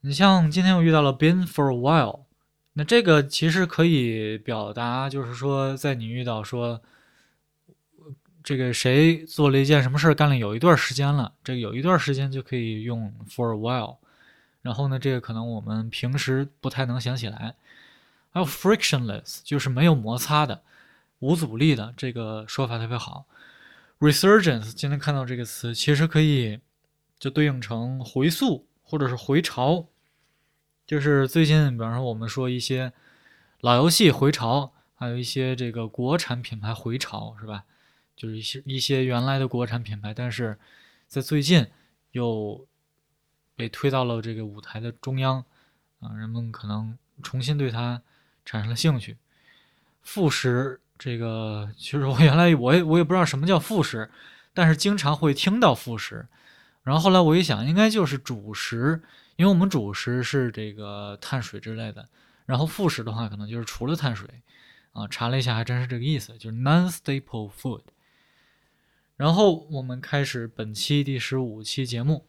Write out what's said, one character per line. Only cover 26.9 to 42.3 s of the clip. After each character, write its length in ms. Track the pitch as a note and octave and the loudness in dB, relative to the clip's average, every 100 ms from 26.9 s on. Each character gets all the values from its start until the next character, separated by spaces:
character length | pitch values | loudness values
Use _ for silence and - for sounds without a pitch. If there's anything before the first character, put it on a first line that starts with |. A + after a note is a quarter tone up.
| _ _ _ | _ _ _
就 100 | C#3 | -4
对 140 | C#3 | 2
应 160 | D3+ C3 | 2 0
成 400 | A#2 A2+ A#2+ C3 B2 | -6 -6 -4 -6 -6
回 240 | C3 D3 | 0 0
溯 360 | E3 C4+ C#3+ _ _ | 2 0 0 _ _
或 160 | _ D#3 | _ -2
者 120 | C3+ | -2
是 80 | B2 | -2
回 240 | - C#3+ | 0 0
潮。 440 | E3+ - B2+ F3 D#3+ _ _ _ _ _ _ _ _ _ _ | 0 -2 0 0 -2 _ _ _ _ _ _ _ _ _ _
就 100 | D3+ | -2
是 300 | C#3+ C#3+ C3+ | 2 2 4
最 180 | E3 D#3 | 4 6
近， 260 | D#3 C#3+ | 6 4
比 60 | A#2+ | 0
方 140 | A2+ | -4
说 80 | A#2+ C3 | -4 -4
我 80 | |
们 160 | A2 A2+ | -4 -6
说 200 | C3 B2+ | -4 -4
一 80 | B2 | -4
些 360 | - C3 B2+ _ _ _ _ _ _ _ | -4 -4 -4 _ _ _ _ _ _ _
老 160 | B2 A#2+ | 4 6
游 140 | D#3 | 6
戏 220 | E3 G3 | 6 6
回 200 | B2+ C#3 | 6 2
潮， 400 | D#3 A#2 C3+ C#3 _ _ _ | 2 0 0 -2 _ _ _
还 140 | B2 | -8
有 80 | B2 | -6
一 40 | |
些 360 | A#2+ C3+ C3 B2+ | -6 -4 -4 -4
这 160 | B2 | -6
个 160 | A#2 A2+ | -6 -8
国 280 | - B2 E3+ | -4 -2 -2
产 240 | - B2 | -2 -8
品 160 | A#2+ A2 | -8 -8
牌 160 | G#2+ | -8
回 240 | A2+ A#2 B2 | -6 -6 -6
潮， 380 | - G#2+ G#2+ G#2+ | -6 -10 -12 -14
是 80 | A2 | -14
吧？ 200 | G2+ - _ _ _ _ _ | -14 -16 _ _ _ _ _
就 140 | A2+ | -12
是 80 | A2 | -10
一 40 | |
些， 220 | A2 C3+ C3+ | -10 -10 -8
一 140 | C3+ | -4
些 240 | - C3+ | 0 0
原 220 | C3 A#2+ B2+ | 2 0 0
来 120 | C3+ | 0
的 80 | C3 | -2
国 220 | A#2+ A#2+ | -2 -4
产 160 | A#2 | -6
品 160 | G#2+ G#2 | -6 -10
牌， 140 | G#2 | -10
但 180 | A2 B2 | -8 -8
是 260 | A2+ A#2 G#2 _ _ _ _ _ | -4 -6 -8 _ _ _ _ _
在 160 | C#3 | -8
最 200 | B2+ D3+ | -2 -2
近 260 | C#3 F3 A2+ _ _ _ _ | 4 4 4 _ _ _ _
又 540 | B2+ A#2+ | -6 -4